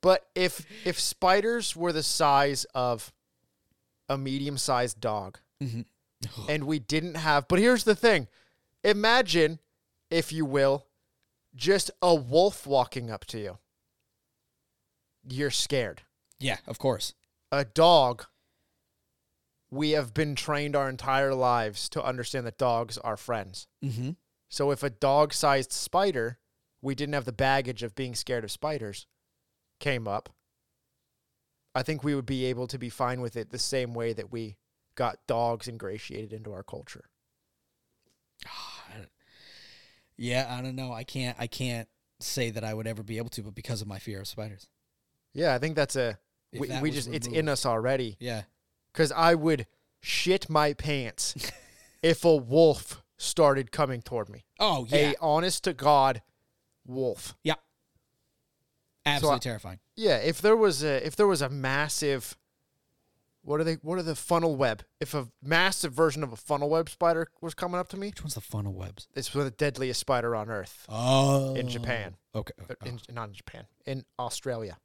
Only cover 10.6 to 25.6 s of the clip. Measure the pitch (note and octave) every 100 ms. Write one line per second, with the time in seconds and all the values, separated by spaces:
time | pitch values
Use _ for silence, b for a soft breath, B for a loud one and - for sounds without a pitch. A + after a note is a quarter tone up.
10.6 | C3+ C#3 _ _ _ _ _ _ _ C3
11.6 | C3 G3 - - F3+ E3 B2 D3+ G3 -
12.6 | C#3 C#3 B2 C3 A#2+ G#2+ - A#2 G#2 F#2
13.6 | _ _ _ _ _ _ _ _ _ _
14.6 | _ _ _ _ _ _ C3 B2+ C#3+ -
15.6 | - C#3 A2 - _ _ _ _ C3+ G#2
16.6 | - - C3+ A#2 - - _ _ _ C#3
17.6 | B2+ - E3 E3+ C3 A#2+ - _ _ _
18.6 | _ _ _ _ _ _ _ _ _ _
19.6 | _ C3 D3+ D3+ B2+ G#2+ D#3 C3+ - D3
20.6 | D3 C#3+ C3+ C3 C3+ C3+ C#3 C3 B2+ A#2+
21.6 | A2 G2+ - D3 C3+ B2+ A#2+ C3+ A#2 -
22.6 | B2 A#2 A#2 A2 A#2 G#2+ - A2+ F#2+ F#2
23.6 | - _ C#3 A#2 B2+ F3 _ _ _ -
24.6 | C#3+ C#3 C#3+ A2 C#3 C#3+ D3+ - D3+ C#3